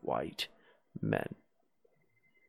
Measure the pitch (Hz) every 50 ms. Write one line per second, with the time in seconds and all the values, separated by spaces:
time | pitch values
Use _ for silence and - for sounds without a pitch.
0 | - - - 57 67 - - - - - - - - - - _ _ _ _ -
1 | - - - - - - - - _ _ _ _ _ _ _ _ _ - _ _
2 | _ _ _ _ _ _ _ _ _